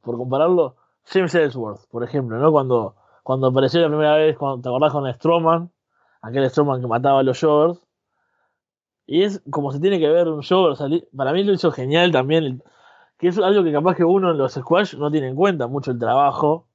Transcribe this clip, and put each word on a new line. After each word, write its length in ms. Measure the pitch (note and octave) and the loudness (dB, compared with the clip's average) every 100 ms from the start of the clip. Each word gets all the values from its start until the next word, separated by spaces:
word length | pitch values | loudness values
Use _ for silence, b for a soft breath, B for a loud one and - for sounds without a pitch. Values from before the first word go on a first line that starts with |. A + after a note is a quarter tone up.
por 160 | - A#2 | -10 -8
compararlo, 580 | B2+ C3+ E3 F3+ C#3 - _ _ - | -4 0 2 2 0 -4 _ _ -4
James 280 | F#3+ F3+ | -2 0
Ellsworth, 540 | F3 D3+ B2+ A2 G2+ _ | 2 0 -2 -10 -12 _
por 140 | A#2+ | -10
ejemplo, 340 | A#2+ D3 B2 A2 | -6 -4 -4 0
¿no? 140 | D3+ | 2
Cuando, 440 | D3+ C3 B2 G2+ b b b | 2 2 0 -2 b b b
cuando 240 | - C3 C3 | -6 0 0
apareció 340 | B2+ C3+ E3 | 2 2 2
la 60 | E3 | 2
primera 280 | D3+ D3+ D3+ | 2 2 2
vez, 200 | D#3 D3+ | 2 0
cuando, 240 | C#3 C3 | -4 -6
¿te 80 | B2 | -6
acordás 220 | B2 D3+ | 0 0
con 200 | C#3+ C3+ | 0 -6
Strowman? 600 | A#2+ D#3 E3+ E3 E3 F3 _ _ _ _ _ | -4 0 2 2 0 -2 _ _ _ _ _
Aquel 260 | A2 B2+ C3 | -8 -2 0
Strowman 320 | D#3 D3 B2+ | 0 0 -2
que 60 | B2 | -2
mataba 340 | A#2 C#3 C#3 | -2 2 2
a 20 | |
los 160 | C3+ B2+ | 2 0
Jovers. 400 | D#3+ D3 D#3+ F3 _ _ _ _ _ _ _ _ _ _ _ _ - | 2 4 2 0 _ _ _ _ _ _ _ _ _ _ _ _ -4
Y 160 | D3 | 0
es 180 | G3+ G3 - | 0 -2 -8
como 220 | C#3 C#3+ | -6 -4
se 80 | C#3 | -2
tiene 200 | F#3 G3 | 0 2
que 100 | D3+ | 2
ver 180 | E3+ E3+ | 2 0
un 160 | D#3 | -2
Jover 320 | C#3 F#3 F3 C3+ | 0 2 2 0
salir. 320 | C#3 E3 - C3+ | -2 -4 -4 -6
Para 160 | C3+ | -2
mí 120 | E3+ | 0
lo 100 | G3+ | 0
hizo 180 | F#3+ F3 | 0 0
genial 400 | C#3 B2+ D#3 F3 | -2 -2 2 2
también, 320 | D3+ C3+ D#3+ | 2 2 0
el, 200 | D3+ B2+ b b b b b _ | -2 -6 b b b b b _
que 80 | F3 | -2
es 100 | F3+ | 2
algo 260 | F3+ G3+ | 2 2
que 80 | E3+ | 2
capaz 240 | D3 E3+ F3 | 2 0 2
que 80 | |
uno 280 | E3+ F#3+ F#3 | 2 2 2
en 60 | D#3 | 0
los 140 | C3 | -2
squash 420 | - B2+ F3 G#3 B2 | -4 -2 0 0 -4
no 160 | D3 | -4
tiene 160 | D#3 C3 | -2 -4
en 80 | C3 | 0
cuenta 320 | G3 E3+ A#2+ | 0 0 -4
mucho 240 | C#3 C#3 | -6 -6
el 80 | B2 | -4
trabajo 680 | A#2 C3 C#3+ C#3 D3+ D#3+ - | 0 2 2 0 -2 -2 -6